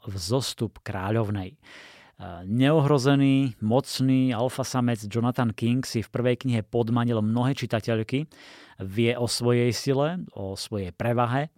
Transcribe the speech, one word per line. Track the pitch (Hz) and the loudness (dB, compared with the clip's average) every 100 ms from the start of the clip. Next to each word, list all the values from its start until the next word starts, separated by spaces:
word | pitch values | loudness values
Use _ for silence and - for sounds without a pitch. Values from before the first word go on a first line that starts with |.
| - | -10
Vzostup | 95 87 131 117 - 113 - | -8 -2 -2 -2 -4 -6 -6
kráľovnej. | - 98 95 113 104 104 92 151 - - - - - - 92 87 92 | -10 -6 -2 0 0 -4 -6 -14 -20 -20 -20 -20 -20 -18 -14 -12 -4
Neohrozený, | 117 135 160 139 147 127 139 139 135 135 - | 2 4 4 4 4 4 4 4 4 2 -2
mocný | 107 123 - - 131 131 131 | 2 2 0 0 2 2 2
alfasamec | 110 127 - 127 127 123 113 | 0 -2 -2 -4 0 0 -2
Jonathan | 107 117 120 123 117 | -4 -2 0 0 -2
King | 107 113 127 | 0 0 0
si | 127 117 | -2 -4
v | 101 | -4
prvej | 123 123 120 | 0 0 0
knihe | 131 117 | 0 -2
podmanil | - 117 113 120 120 113 | 0 0 2 2 2 0
mnohé | 107 117 127 | 0 0 0
čitateľky. | 139 120 113 110 113 110 131 156 - - - - - | -2 -2 -4 -2 -2 -2 -4 -4 -12 -20 -20 -20 -12
Vie | 95 98 117 120 | -6 0 2 2
o | 120 | -2
svojej | - 120 120 120 110 | 0 2 4 2 0
sile, | - 135 147 180 - | 0 0 0 -4 -8
o | - 98 95 | -10 -10 -8
svojej | - 107 90 - | -8 -6 -6 -4
prevahe, | 120 120 120 127 156 | 0 0 0 0 -4